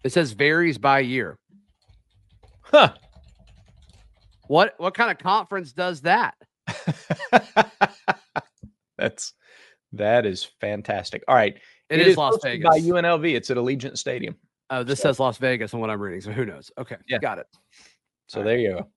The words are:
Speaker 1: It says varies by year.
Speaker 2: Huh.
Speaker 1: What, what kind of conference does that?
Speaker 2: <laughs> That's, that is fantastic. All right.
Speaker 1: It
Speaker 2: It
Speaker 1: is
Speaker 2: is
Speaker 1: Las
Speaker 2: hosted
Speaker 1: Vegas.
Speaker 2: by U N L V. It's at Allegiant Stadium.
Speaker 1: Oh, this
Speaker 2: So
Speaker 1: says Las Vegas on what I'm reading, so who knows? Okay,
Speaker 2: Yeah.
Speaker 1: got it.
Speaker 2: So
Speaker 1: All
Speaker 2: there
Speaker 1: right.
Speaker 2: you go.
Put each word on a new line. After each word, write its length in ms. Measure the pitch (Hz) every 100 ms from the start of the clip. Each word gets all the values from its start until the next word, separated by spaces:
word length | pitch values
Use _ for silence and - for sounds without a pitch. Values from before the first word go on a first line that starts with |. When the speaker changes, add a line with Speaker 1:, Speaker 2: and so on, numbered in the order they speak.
Speaker 1:
It 80 | 135
says 200 | 175 143
varies 440 | 101 143 160 175 120
by 220 | 139 139
year. 380 | 127 131 92 - _ _ _ _ _ _ _ _ _ _ - _
Speaker 2:
Huh. 320 | - 294 196 - _ - - _ - _ _ _ _ _ _ _ _ _ -
Speaker 1:
What, 260 | 147 208 -
what 160 | 175
kind 180 | 190 233
of 60 | 180
conference 560 | 185 196 180 196 156
does 300 | 160 180 160
that? 320 | 156 208 202 - _ _ -
Speaker 2:
<laughs> 1040 | - - - - - 554 - - - - _ - - - - _ - _ _ - _ _ -
That's, 340 | 113 - - _ _ - _ _ _
that 340 | 107 104 120 107
is 180 | 92 - _
fantastic. 640 | 104 104 107 101 - 110 -
All 60 |
right. 200 | 127 104 - _ _ _
Speaker 1:
It 100 | 160
Speaker 2:
It 60 | 180
Speaker 1:
is 0 |
Speaker 2:
is 40 | 170
Speaker 1:
Las 200 | 143 147
Speaker 2:
hosted 60 |
Speaker 1:
Vegas. 260 | 135 120 165
Speaker 2:
by 60 | 160
U 200 | 165 180
N 80 |
L 140 | 170 165
V. 160 | 165
It's 160 | 120 -
at 60 | 123
Allegiant 420 | 123 139 131 -
Stadium. 380 | 143 127 110 - _ _ _
Speaker 1:
Oh, 120 | 131
this 180 | 123 135
Speaker 2:
So 80 | 151
Speaker 1:
says 120 | 131
Las 160 | 131 110
Vegas 360 | 131 123 107
on 60 | 117
what 100 | 110
I'm 100 | 104
reading, 200 | 101 90
so 100 | 98
who 140 | 107 113
knows? 240 | 71 - -
Okay, 180 | 131 117 -
Speaker 2:
Yeah. 100 | 120
Speaker 1:
got 200 | 131 92
it. 80 | - _ _ _ _ _ _ _ _
Speaker 2:
So 140 | 110
Speaker 1:
All 40 | 104
Speaker 2:
there 80 | 120
Speaker 1:
right. 60 |
Speaker 2:
you 100 | 107
go. 140 | 90 -